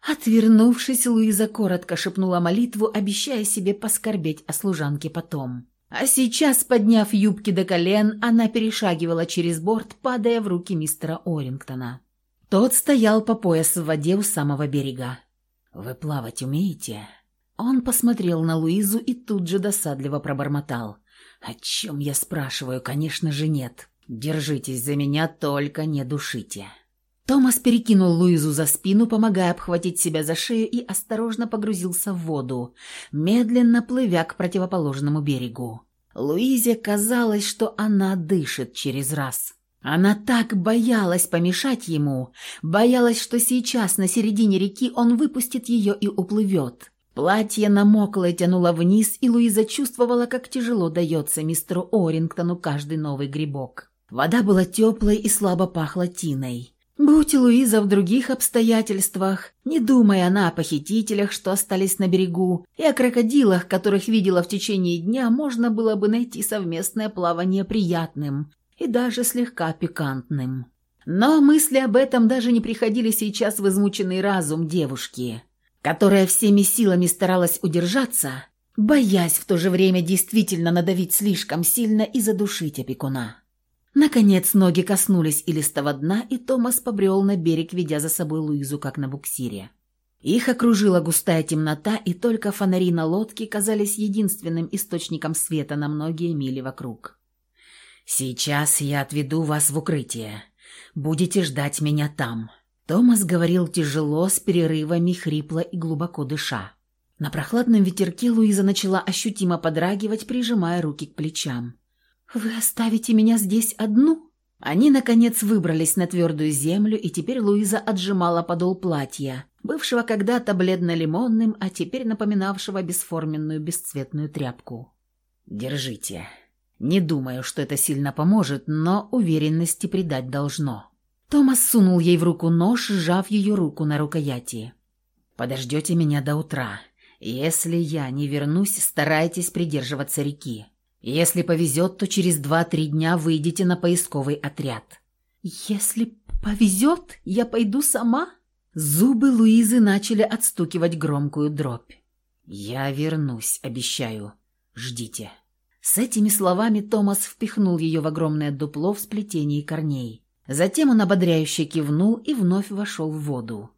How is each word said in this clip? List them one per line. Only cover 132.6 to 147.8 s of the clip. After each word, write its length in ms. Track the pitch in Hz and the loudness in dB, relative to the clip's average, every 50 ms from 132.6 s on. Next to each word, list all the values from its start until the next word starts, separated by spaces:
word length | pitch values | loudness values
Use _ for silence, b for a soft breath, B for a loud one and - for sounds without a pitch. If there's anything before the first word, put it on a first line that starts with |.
| 170 202 240 233 - - | 4 2 2 0 0 -2
сжав 420 | 208 190 160 160 175 185 185 - | -2 -2 0 0 0 0 0 0
ее 260 | 214 214 190 208 214 | 0 0 2 2 2
руку 280 | 202 175 147 - - 160 | 0 0 -2 -2 -2 -2
на 140 | 151 151 147 | -2 0 0
рукояти. 760 | 151 147 151 165 147 143 127 123 120 - - 113 110 123 _ _ _ _ _ _ _ _ _ _ _ _ _ | -2 -2 -2 -4 -4 -4 -6 -6 -8 -10 -12 -12 -12 -14 _ _ _ _ _ _ _ _ _ _ _ _ _
«Подождете 580 | - 117 123 131 131 131 120 143 151 156 - 175 | -8 -6 -6 -6 -8 -6 -4 -4 -4 -2 0 0
меня 260 | 170 165 151 147 147 | 2 2 2 0 0
до 160 | 131 143 147 | -2 -2 -2
утра. 440 | 151 151 - - 139 127 110 98 95 - _ b b b b b b | -4 -4 -6 -6 -6 -6 -6 -8 -12 -16 _ b b b b b b
Если 560 | - 104 117 127 143 165 165 - - 165 170 | -10 -8 -6 -4 -2 -2 -2 -2 -2 -2 -2
я 340 | 170 170 147 156 160 139 131 | -2 -2 -2 -4 -6 -4 -4
не 180 | 127 139 147 143 | -4 -4 -4 -4
вернусь, 500 | 143 143 143 147 156 180 202 196 - - | -2 -2 -2 0 0 0 0 -2 -2 -2
старайтесь 720 | - - - - 147 143 156 156 160 170 165 180 170 - | -4 -2 -2 -2 0 2 2 2 2 0 -2 -4 -6 -6
придерживаться 720 | - 175 175 160 147 143 127 123 147 135 143 143 - - | -4 -4 -4 -2 -2 -4 -4 -4 -6 -6 -6 -6 -4 -4
реки. 440 | 143 143 143 147 - 135 113 107 107 _ _ _ _ _ _ _ | -4 -4 -6 _ -10 -10 -10 -10 -12 _ _ _ _ _ _ _
Если 420 | - 117 127 156 170 165 - 180 | -10 -4 0 0 0 2 0 -2
повезет, 560 | 170 175 170 160 175 156 131 156 175 185 185 - | 0 0 2 2 2 0 2 0 0 0 0 -4
то 80 | 208 | -4
через 320 | 190 - 196 175 180 165 151 | -2 0 2 2 2 2 0
два-три 480 | 135 143 156 185 202 - - 156 156 | 0 0 2 2 2 0 0 -2 -2
дня 300 | 151 147 156 156 160 175 | 0 0 0 2 2 0
выйдете 480 | 170 151 165 160 156 147 170 165 - 190 | 2 2 0 0 2 0 -2 -2 0 2
на 120 | 180 180 | 0 0
поисковый 580 | 175 175 175 175 170 - - - 143 135 139 147 | 2 2 2 2 2 -2 -4 -6 -4 -2 -2 -4
отряд». 500 | 147 - 151 - - 139 135 117 110 - _ - _ _ _ _ _ _ _ _ _ | -4 -6 -10 -8 -6 -8 -6 -6 -8 -12 _ -20 _ _ _ _ _ _ _ _ _
«Если 720 | - 175 - - - - 214 202 - - - 220 233 - - _ _ - - - | -14 -12 -12 -12 -6 -6 -4 -2 -2 -4 -2 -2 -4 -4 -6 _ _ -6 -6 -4
повезет, 680 | - 214 208 208 226 202 185 190 233 294 339 349 - - - - _ | -2 -2 2 4 4 4 4 4 2 2 2 0 -4 -18 -20 -16 _
я 220 | - 185 233 233 | -4 -2 -2 -2
пойду 360 | 233 - 226 233 202 196 277 | 0 0 -2 0 0 0 0